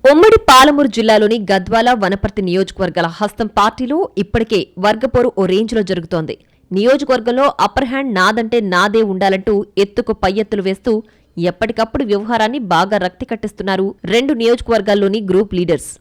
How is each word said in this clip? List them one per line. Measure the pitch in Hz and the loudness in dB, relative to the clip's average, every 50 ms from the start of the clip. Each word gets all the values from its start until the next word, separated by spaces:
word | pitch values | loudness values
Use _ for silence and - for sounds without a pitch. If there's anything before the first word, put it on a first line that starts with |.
| - 262 | 6 6
ఉమ్మడి | 294 311 381 427 453 427 - - | 6 8 8 6 6 6 6 6
పాలమూరు | 254 269 269 302 294 285 285 247 - | 8 8 8 6 4 2 0 0 0
జిల్లాలోని | 226 220 220 214 214 214 208 226 240 202 175 | 0 2 4 4 4 4 2 0 -2 0 0
గద్వాల, | 196 190 180 202 226 226 226 247 254 226 | -2 -2 0 0 -2 0 2 2 0 0
వనపర్తి | 196 180 196 196 - 202 - 214 190 | 0 -2 -2 -4 -4 -6 -4 -4 -4
నియోజకవర్గాల | 180 175 190 190 - - - 190 175 - 175 170 165 165 - | -2 0 -2 -2 -2 -4 -6 -6 -4 -2 -4 -4 -4 -4 -6
హస్తం | 214 208 - - 226 208 - 214 | -6 -6 -4 -6 -6 -4 0 0
పార్టీలో | 208 220 - - 262 233 294 330 392 - _ - | 0 0 0 -4 -6 -4 -2 -2 -2 -4 _ -6
ఇప్పటికే | 202 - - 233 226 - 226 185 - _ _ 180 185 | -6 -2 -2 -4 -2 0 -2 -4 -4 _ _ -2 0
వర్గపోరు | 208 220 220 247 262 - 247 240 254 - - | 0 0 0 -2 0 0 0 0 0 0 -2
ఓ | 190 180 | -2 0
రేంజ్లో | 185 196 226 220 - 220 202 180 | 0 0 -2 0 -2 -2 -2 -2
జరుగుతోంది. | 190 180 160 - 180 165 160 143 - _ _ _ _ _ _ _ | -4 -6 -4 -4 -6 -6 -4 -6 -10 _ _ _ _ _ _ _
నియోజకవర్గంలో | 180 190 208 247 269 285 285 254 254 247 220 240 240 254 277 - - - 190 | -4 0 2 2 2 2 2 0 -2 0 0 -2 0 2 0 0 0 0 -2
అప్పర్ | 208 - - 269 233 | -2 0 -4 -4 -2
హ్యాండ్ | 254 269 277 262 208 185 | -4 -6 -4 -2 0 0
నాదంటే | 185 202 220 233 226 220 240 233 208 190 | 0 2 0 -2 -2 -2 -2 -2 -2 0
నాదే | 180 175 196 208 202 226 220 202 | 0 0 0 2 2 0 0 0
ఉండాలంటూ | 190 185 196 196 190 190 190 226 208 196 208 - _ 190 202 | -2 -2 0 0 0 0 -2 -2 -2 -2 -2 -4 _ -2 -2
ఎత్తుకు | 202 - - 233 - 220 - - | 0 -2 -6 -4 -4 -4 -2 -2
పై | 185 196 214 | -2 -2 -2
ఎత్తులు | 214 _ 220 202 180 190 | -4 _ -4 -4 -2 -4
వేస్తూ | 190 - _ 254 220 220 - _ _ _ _ _ _ 175 170 175 | -6 -4 _ -2 -2 -2 -4 _ _ _ _ _ _ -4 -4 -4
ఎప్పటికప్పుడు | 175 _ 226 220 226 - 226 226 - 285 285 208 | -2 _ -6 -4 -2 -4 -4 -4 -2 -6 -2 -2
వ్యవహారాన్ని | 202 196 214 214 240 220 220 220 247 285 233 175 175 | -2 -2 -2 -2 -2 -2 -2 -2 -2 -6 -4 0 0
బాగా | 165 185 196 214 202 185 | 0 0 0 -2 -2 -2
రక్తి | 180 _ _ 262 - | -4 _ _ -8 -8
కట్టిస్తున్నారు | 233 220 - 208 - - 185 196 190 190 190 196 - _ - 170 196 | -8 -8 -8 -12 -10 -8 -6 -4 -2 -2 -2 -4 -6 _ -6 -2 -2
రెండు | 233 262 277 302 226 | 0 0 0 -2 0
నియోజకవర్గాల్లోని | 226 226 240 240 - - 233 214 196 214 202 208 202 196 196 226 208 185 | 2 0 0 0 0 -2 -2 0 0 0 0 2 0 0 -2 -2 -2 0
గ్రూప్ | 180 190 214 208 190 180 | 0 0 0 0 -2 -4
లీడర్స్. | 175 165 165 139 - - - _ | 0 0 -2 -2 -4 -12 -18 _